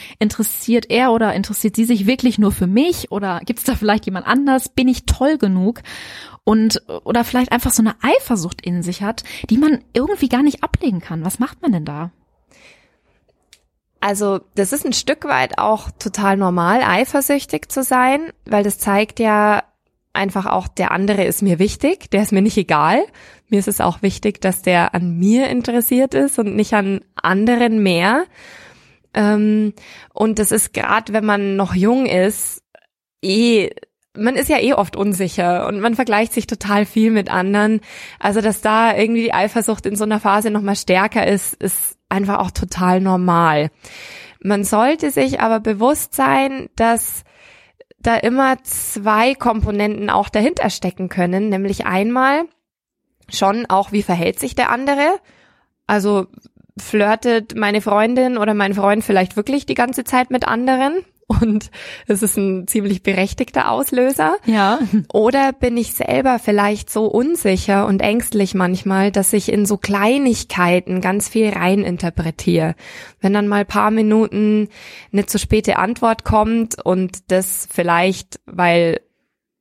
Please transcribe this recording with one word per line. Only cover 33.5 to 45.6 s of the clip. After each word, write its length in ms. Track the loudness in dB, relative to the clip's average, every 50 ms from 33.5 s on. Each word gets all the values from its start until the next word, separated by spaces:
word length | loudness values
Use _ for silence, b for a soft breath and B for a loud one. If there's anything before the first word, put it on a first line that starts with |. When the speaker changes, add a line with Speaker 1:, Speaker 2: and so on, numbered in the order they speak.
| 4 4 2 0 -6 -12 -18 -20 _ _ _ _ -8
Speaker 2:
man 200 | -2 -2 0 0
ist 140 | 0 0 0
ja 100 | 0 2
eh 140 | 2 2 2
oft 240 | 2 0 -2 -4
unsicher 680 | -4 -2 -2 -2 -2 -4 -4 -2 -2 0 0 0 0 -2
und 140 | -4 -4 -2
man 160 | -2 0 0
vergleicht 380 | 0 0 2 2 2 0 0 -2
sich 120 | -4 -4
total 400 | -4 -6 -6 -2 0 2 2 2
viel 240 | 2 2 2 2 4
mit 220 | 4 2 0 0
anderen. 480 | -2 -2 0 0 2 2 2 2 2 0 B B B B B B B B
Also, 220 | -2 0 0 2
dass 180 | 0 0 0 0
da 360 | 0 2 2 4 4 4 4
irgendwie 280 | 2 2 2 2 0 0
die 100 | 0 0
Eifersucht 520 | 0 0 0 0 -2 -2 -2 -4 -4 -4
in 100 | -4 -4
so 80 | -2 -2
einer 160 | -2 -2 0
Phase 320 | 2 2 2 2 2 0
nochmal 240 | -2 -2 -2 -2 -2
stärker 500 | -2 0 0 2 2 2 0 0 0 2
ist, 280 | 2 2 0 -2 -6 -6
ist 440 | -6 -6 -4 -4 -4 -6 -6 -8 _ _ _
einfach 280 | -4 -2 -2 -2 -2 -2
auch 120 | -4 -4
total 500 | -4 -6 -6 -6 -4 -2 2 2 2 2
normal. 720 | 2 2 2 2 2 2 4 4 4 4 2 2 0 -2 B B B B B B B B B B B B B B
Man 240 | -2 -2 -2 0 0
sollte 460 | 0 2 2 4 2 2 0 -2 -2
sich 300 | 0 0 0 0 0 0
aber 200 | 0 0 0
bewusst 540 | 0